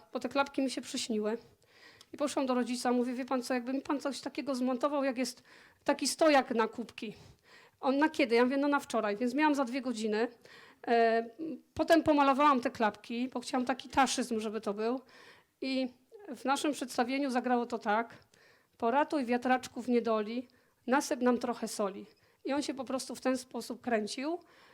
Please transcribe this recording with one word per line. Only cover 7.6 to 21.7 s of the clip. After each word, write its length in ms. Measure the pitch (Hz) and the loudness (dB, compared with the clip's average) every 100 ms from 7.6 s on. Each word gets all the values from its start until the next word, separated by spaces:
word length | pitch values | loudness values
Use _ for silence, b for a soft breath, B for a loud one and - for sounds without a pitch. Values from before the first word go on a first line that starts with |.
| b b | b b
On: 160 | 277 277 | 0 2
"Na 120 | 311 | 2
kiedy?" 260 | 311 262 233 | 2 2 4
Ja 80 | |
mówię: 140 | 247 277 | 4 2
"No 100 | 285 | 2
na 120 | 285 | 0
wczoraj", 380 | - 233 208 202 | 0 -2 -2 -2
więc 160 | 247 | -2
miałam 220 | 262 311 285 | 2 2 2
za 100 | 247 | -2
dwie 160 | 269 | -4
godziny. 460 | 254 220 214 214 240 - B B B B - | -4 -4 -2 0 -2 -4 B B B B 0
E, 380 | 233 226 226 233 - 320 254 _ | 4 4 4 -2 -8 -10 -10 _
potem 300 | - 311 330 | -2 4 6
pomalowałam 580 | 320 294 277 262 294 262 | 6 6 6 6 6 4
te 100 | 262 | 0
klapki, 580 | - 214 214 - 233 254 | 0 0 0 -8 -6 -4
bo 100 | 247 | -6
chciałam 260 | - 254 247 | -4 -2 0
taki 240 | 262 262 | -4 -2
taszyzm, 500 | - 254 - 233 220 | 2 2 0 -2 -4
żeby 220 | 214 214 | -4 -6
to 120 | 214 | -4
był. 280 | 202 220 262 - B B B B - | -2 -2 -4 -8 B B B B -10
I 260 | 262 262 254 - _ 440 415 233 | -4 -2 -4 -8 _ -20 -16 -6
w 100 | 254 | -2
naszym 260 | 277 311 | 0 0
przedstawieniu 600 | 277 262 - 240 269 285 | -2 -4 -2 0 0 0
zagrało 340 | 247 247 240 240 | 0 0 0 0
to 140 | 233 | -4
tak: 380 | 226 214 233 - _ b b b b - | 0 0 0 -8 _ b b b b -4
"Poratuj, 480 | 233 262 302 311 240 | 2 2 2 0 0
wiatraczku 560 | 247 247 254 - 262 | 0 2 0 0 -8
w 80 | 240 | 0
niedoli, 580 | 240 226 220 208 240 247 b b b - | 2 2 0 -2 -6 -8 b b b 0
nasyp 340 | 269 285 277 | 2 2 2
nam 160 | 247 240 | 2 2
trochę 300 | 240 233 | 0 -4
soli". 380 | 220 | -6